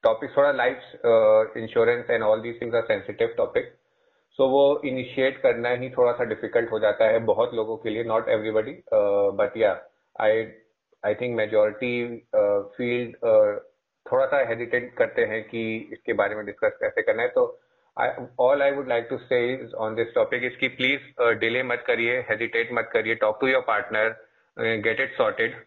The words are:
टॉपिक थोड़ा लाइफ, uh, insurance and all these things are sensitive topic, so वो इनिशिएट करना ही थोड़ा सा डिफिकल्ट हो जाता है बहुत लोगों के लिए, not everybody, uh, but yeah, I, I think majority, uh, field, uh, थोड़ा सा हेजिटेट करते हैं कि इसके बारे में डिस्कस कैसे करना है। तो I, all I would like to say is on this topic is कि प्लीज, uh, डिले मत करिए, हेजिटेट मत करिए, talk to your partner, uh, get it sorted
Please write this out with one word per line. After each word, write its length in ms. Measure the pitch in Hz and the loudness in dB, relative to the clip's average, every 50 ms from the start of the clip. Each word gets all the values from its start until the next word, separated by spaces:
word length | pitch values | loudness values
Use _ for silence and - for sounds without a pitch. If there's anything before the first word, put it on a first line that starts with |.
| - | 2
टॉपिक 260 | 113 113 113 147 131 - | 0 0 0 -6 -2 2
थोड़ा 140 | 143 139 143 | 2 2 2
लाइफ, 260 | 139 127 120 123 135 - - - - - - | 2 2 0 -2 -2 -4 -14 -20 -16 -4 2
uh, 560 | 120 113 113 110 107 107 110 110 110 - 117 | 4 4 6 6 6 6 4 4 0 -4 -10
insurance 480 | 113 113 - 120 113 117 120 120 117 - | -10 -2 2 2 4 4 2 0 -2 -2
and 140 | 120 113 110 | -2 0 2
all 180 | 107 107 113 | 2 0 0
these 180 | 113 120 117 - | -2 -8 -8 -8
things 140 | 123 117 113 | -6 -2 -2
are 140 | 117 113 | -2 0
sensitive 500 | - 110 98 95 - 101 - 113 113 - - | 0 -2 -4 -2 -10 -2 -2 -2 -2 0 -2
topic, 240 | - - - - - - - _ _ _ _ _ _ _ _ _ _ _ _ | -4 -2 -2 -4 -4 -4 -16 _ _ _ _ _ _ _ _ _ _ _ _
so 100 | - 135 131 | 0 2 4
वो 320 | 131 139 139 139 147 147 - | 4 4 4 4 4 0 -2
इनिशिएट 560 | 139 131 131 123 - - 135 131 135 131 - | -4 -4 -4 -6 -6 -2 0 0 0 0 2
करना 280 | - 131 120 120 117 120 | 2 2 2 2 -2 -2
ही 200 | 123 120 127 131 | -2 -2 -4 -6
थोड़ा 220 | 127 131 123 120 | 0 2 2 2
सा 120 | 117 123 123 | 2 0 -2
डिफिकल्ट 480 | 110 107 - - 104 - 117 117 117 | -4 -4 -6 -6 0 0 0 0 0
हो 80 | 113 110 | -2 2
जाता 260 | 110 104 104 - 113 | 2 2 4 4 4
है 140 | 110 110 117 | 4 4 2
बहुत 340 | 113 110 98 107 117 123 120 | 2 2 2 2 2 0 0
लोगों 240 | 113 110 110 113 | -4 -4 -4 -4
के 120 | 113 - 113 | -6 -6 -6
लिए, 140 | 104 110 117 | -4 -4 -2
not 260 | 117 110 113 110 - 117 | 0 0 0 2 2 0
everybody, 400 | 107 107 113 107 110 107 110 156 170 _ - 113 | 0 0 0 0 0 -2 -2 -10 -16 _ 0 2
uh, 380 | 107 101 101 101 101 101 101 95 98 | 2 2 4 2 2 2 2 2 0
but 180 | 104 101 - | -2 -2 0
yeah, 180 | 110 110 101 90 - - - _ _ _ _ _ - | 2 2 2 2 0 -8 -20 _ _ _ _ _ 0
I, 80 | 110 107 110 113 113 110 - - _ _ _ _ _ _ _ _ - | 2 2 2 2 0 -4 -10 -20 _ _ _ _ _ _ _ _ -2
I 100 | 104 104 | -2 -2
think 220 | - 123 123 117 113 | -2 -2 -4 -2 -2
majority, 540 | 107 104 110 104 107 107 104 - 127 123 120 120 120 120 120 113 _ _ - | -2 2 4 4 4 2 0 -4 -4 -4 -2 -2 -4 -6 -8 -12 _ _ 0
uh, 260 | 107 104 104 104 101 98 - - | 2 2 2 2 0 -2 -6 -8
field, 400 | - 127 120 120 123 123 117 - - - 113 | -6 -2 -2 -2 -2 -4 -6 -8 -4 0 4
uh, 280 | 110 107 107 104 104 104 - _ _ _ _ _ _ _ _ - | 6 6 6 4 2 -4 -10 _ _ _ _ _ _ _ _ -2
थोड़ा 140 | 123 131 135 | 0 0 2
सा 220 | 131 147 143 131 117 | 2 2 0 2 0
हेजिटेट 460 | 113 113 120 117 123 123 123 123 - | -2 -6 -4 -2 -2 -4 -4 -4 -2
करते 280 | - 117 110 - - 117 | -2 -2 0 2 0 0
हैं 180 | 107 107 110 110 | 0 -2 -6 -8
कि 460 | - - 117 113 110 110 110 104 - 110 | -8 -8 -6 -4 -4 -6 -8 -8 -12 -16
इसके 200 | - _ - 113 | -12 _ -4 0
बारे 220 | 104 104 101 107 | 0 0 -2 -2
में 100 | 107 104 | -6 -10
डिस्कस 320 | 98 101 _ - 107 - - | -10 -6 _ -2 -2 0 0
कैसे 200 | - 110 - - | -6 -4 -2 -2
करना 220 | 110 117 107 110 117 | 0 0 0 0 -2
है। 60 | 123 | 0
तो 320 | - 131 123 117 - - _ _ _ _ _ _ _ 113 | 0 0 0 0 -2 -16 _ _ _ _ _ _ _ -4
I, 80 | 120 123 - - 123 120 - - | -2 -2 -2 -6 -14 -14 -4 0
all 200 | 127 127 143 143 | 2 2 4 4
I 100 | 139 139 139 | 2 0 0
would 100 | 139 135 | -2 -4
like 220 | 127 120 117 113 - | -2 -2 -2 -2 -4
to 80 | 135 127 - - | -8 -8 -2 0
say 100 | 127 123 120 123 131 | 0 2 2 0 -2
is 180 | 131 - 117 - - 110 | -6 -8 -12 -8 -6 -6
on 120 | 110 110 113 | -4 -2 -2
this 140 | 117 113 - | -4 0 2
topic 320 | 123 110 - 123 123 123 123 | 0 0 0 0 -4 -4 -6
is 40 | 120 - | -4 -4
कि 80 | 131 | -4
प्लीज, 320 | 127 127 - 127 131 139 139 - - _ - | -4 -2 -2 0 0 0 -2 -6 -16 _ 0
uh, 120 | 120 117 113 107 | 2 2 2 2
डिले 240 | 113 113 117 127 131 | 0 0 0 -2 -2
मत 200 | 123 120 120 - | -2 -4 -4 0
करिए, 320 | - 120 113 117 117 123 127 | -2 0 0 0 0 0 -2
हेजिटेट 500 | 120 117 110 110 117 110 - 113 117 117 120 | -2 -2 -2 -2 -2 -2 -2 -2 -2 0 -2
मत 160 | 117 113 - - | -4 -4 0 0
करिए, 220 | 113 107 110 117 | 0 0 0 0
talk 240 | 113 - 107 107 - 139 | 0 2 0 0 0 0
to 60 | 131 | 2
your 160 | 131 131 127 - | 2 2 0 0
partner, 360 | 110 104 104 - 110 107 110 113 113 - - _ _ _ _ _ _ - | -2 -2 -2 -2 -2 0 0 0 -2 -6 -18 _ _ _ _ _ _ -4
uh, 160 | 117 113 113 107 101 | -2 -2 -2 0 -2
get 120 | 113 113 - | -2 -2 -2
it 180 | 135 131 - - | -4 -6 -2 -2
sorted 300 | 123 107 - - 113 117 117 - - | -2 -2 0 -2 -4 -4 -4 -10 -20